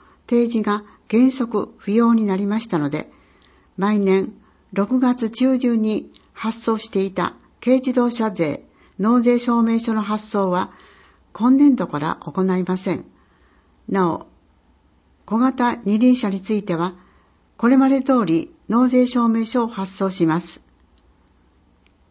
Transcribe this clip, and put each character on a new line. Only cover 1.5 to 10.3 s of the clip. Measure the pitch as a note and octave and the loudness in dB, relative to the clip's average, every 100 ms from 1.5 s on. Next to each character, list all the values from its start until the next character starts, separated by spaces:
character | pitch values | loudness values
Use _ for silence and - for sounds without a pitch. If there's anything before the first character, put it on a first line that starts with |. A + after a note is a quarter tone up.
| G#3+ - - | -4 -6 -10
不 | - | -2
要 | A3 A#3 | 2 4
に | A3+ G3+ | 2 2
な | F#3+ | -2
り | G3+ | -2
ま | A3 | -4
し | A#3 | -2
た | D#3+ | -2
の | C#3+ | -2
で、 | D3+ - _ _ _ _ _ _ - | -6 -10 _ _ _ _ _ _ -4
毎 | G3+ G#3 | 0 0
年 | G3 F#3+ F#3+ - _ _ - | 2 0 -2 -10 _ _ -8
六 | G3 G3+ B3+ | -4 0 0
月 | B3+ B3 A3+ | 0 0 -4
中 | - C4 B3+ | 0 0 2
旬 | B3 A#3 | 0 0
に | G#3+ G#3+ - - _ | 0 -2 -6 -20 _
発 | - A3 A3+ | -10 -8 -4
送 | A#3 A3 | -4 -4
し | - | -2
て | F#3+ | -2
い | F#3+ | -2
た | F#3 E3+ - _ - | -4 -6 -8 _ -6
軽 | A#3+ C4 | 0 2
自 | C4 | 2
動 | B3 A#3+ | 0 0
車 | A#3 A3 | 0 -2
税 | F3+ D3+ - - _ _ - | -2 -4 -4 -12 _ _ -4
納 | G#3 B3 | 0 2
税 | A#3+ A#3+ | 4 2
証 | A#3+ A#3 | 0 0
明 | A3+ A3+ | 2 0
書 | A3+ | -2
の | A3 | -4
発 | G3+ G#3+ | -2 -6
送 | - | -4